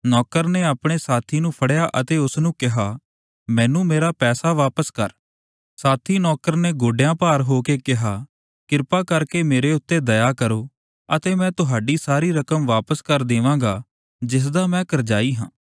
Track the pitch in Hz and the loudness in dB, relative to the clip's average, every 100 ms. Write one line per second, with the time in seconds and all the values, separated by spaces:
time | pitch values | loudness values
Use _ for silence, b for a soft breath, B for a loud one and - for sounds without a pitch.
0 | 123 120 123 165 165 185 170 131 156 160 | 2 0 0 -2 0 0 0 0 -2 -2
1 | - 123 - 151 165 - 131 151 170 - | 0 -2 0 -2 -2 -2 0 0 0 -2
2 | 127 160 139 - 165 - 123 117 101 117 | 0 0 0 0 -2 0 -2 0 -2 -6
3 | _ _ _ _ - 117 120 156 185 156 | _ _ _ _ -2 2 2 2 2 2
4 | 165 165 120 120 165 160 135 - 160 - | 0 0 0 0 0 2 0 0 -4 -4
5 | 101 _ _ _ _ _ _ - 139 135 | -6 _ _ _ _ _ _ -4 0 0
6 | - 196 175 151 - 160 175 151 120 117 | 0 0 0 0 -2 0 -2 0 0 2
7 | 143 165 175 143 131 131 123 139 - 120 | 0 2 2 2 2 0 0 -2 -2 -2
8 | 113 101 139 _ _ _ _ 143 135 185 | -2 -4 -10 _ _ _ _ -4 0 -2
9 | 180 165 156 175 160 131 143 156 - 170 | 0 -2 -2 -2 0 2 2 -2 -2 -2
10 | 123 110 120 127 117 110 131 _ _ _ | 2 2 2 0 -2 -2 -6 _ _ _
11 | - 156 190 185 185 180 151 120 110 160 | -4 -2 0 0 0 0 0 0 0 -2
12 | - 143 170 160 - 156 135 113 - 151 | 0 0 0 -2 0 -2 2 0 0 -6
13 | - 147 123 120 123 147 120 98 - _ | -2 -2 2 2 2 2 0 -2 -8 _
14 | _ _ 120 131 135 160 185 180 180 147 | _ _ -2 0 0 0 0 -2 0 -2
15 | 113 107 123 120 92 _ | 0 0 0 -2 -8 _